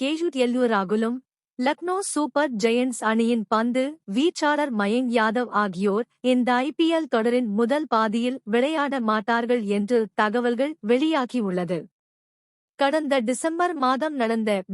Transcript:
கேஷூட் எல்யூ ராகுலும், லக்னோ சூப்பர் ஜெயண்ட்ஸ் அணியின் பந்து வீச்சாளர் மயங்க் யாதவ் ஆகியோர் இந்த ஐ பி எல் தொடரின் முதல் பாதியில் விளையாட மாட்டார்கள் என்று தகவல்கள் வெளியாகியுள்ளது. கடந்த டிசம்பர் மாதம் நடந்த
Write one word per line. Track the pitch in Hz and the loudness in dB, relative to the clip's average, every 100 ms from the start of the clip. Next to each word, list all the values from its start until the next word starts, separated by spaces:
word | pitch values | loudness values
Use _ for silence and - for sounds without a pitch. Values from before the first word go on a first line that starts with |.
கேஷூட் | 262 320 339 262 | -2 -2 -2 0
எல்யூ | 247 247 247 | 0 2 2
ராகுலும், | 208 185 214 226 254 _ _ _ - | 2 0 0 -2 -4 _ _ _ -2
லக்னோ | 254 311 349 370 | -2 -2 -4 -4
சூப்பர் | 392 294 294 285 294 226 | -2 -2 -2 0 -2 0
ஜெயண்ட்ஸ் | 226 240 262 233 | 0 0 0 -2
அணியின் | 220 220 226 240 196 | -2 2 2 0 0
பந்து | 220 233 247 269 320 - | 0 0 0 -2 -6 -6
வீச்சாளர் | 202 339 - 294 294 294 | 0 0 2 0 0 0
மயங்க் | 214 202 240 254 | 0 0 0 0
யாதவ் | 233 220 233 240 | 2 2 0 -2
ஆகியோர் | 208 208 175 202 202 240 _ | 0 -2 0 0 0 -4 _
இந்த | 247 254 240 | 0 2 2
ஐ | 247 277 | 2 0
பி | 269 330 | 0 2
எல் | 330 302 233 | 2 0 0
தொடரின் | 226 247 233 | 2 0 0
முதல் | 202 233 294 311 | 0 2 0 2
பாதியில் | 226 220 233 247 262 | 2 2 0 -2 -4
விளையாட | 208 233 269 320 285 269 | -2 0 0 0 -2 -2
மாட்டார்கள் | 220 214 214 233 240 247 | 0 -2 0 0 2 0
என்று | 202 202 202 247 214 | 0 -2 2 0 0
தகவல்கள் | - 214 233 240 233 285 302 214 | 0 0 2 0 0 -2 -4 0
வெளியாகியுள்ளது. | 247 311 311 240 254 202 180 175 170 - _ _ _ _ _ _ _ _ - | 2 2 0 0 -2 -2 -2 -2 -4 -8 _ _ _ _ _ _ _ _ -2
கடந்த | 277 311 294 277 | 0 0 0 0
டிசம்பர் | 220 254 320 330 359 | 0 -2 -2 0 -2
மாதம் | 311 254 262 311 285 | 0 0 0 -2 -2
நடந்த | 220 226 214 202 180 | 0 0 0 -2 -2